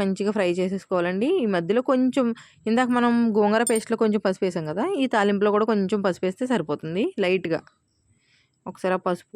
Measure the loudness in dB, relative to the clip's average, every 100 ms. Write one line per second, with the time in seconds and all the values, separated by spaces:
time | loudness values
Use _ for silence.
0 | 0 0 -2 0 0 0 -2 -4 -2 -2
1 | 0 0 0 0 0 0 0 0 2 2
2 | 2 2 0 -2 -12 _ -2 0 2 2
3 | 2 2 2 2 2 2 2 0 -2 0
4 | 0 0 0 0 -2 -2 -4 -4 -2 -2
5 | 0 2 2 2 2 2 2 0 0 0
6 | -2 -2 -4 -2 -2 -2 -2 -6 -4 -4
7 | -4 -2 0 0 0 -4 -6 _ _ _
8 | _ _ _ _ _ _ -16 -6 -2 -2
9 | -2 -4 -4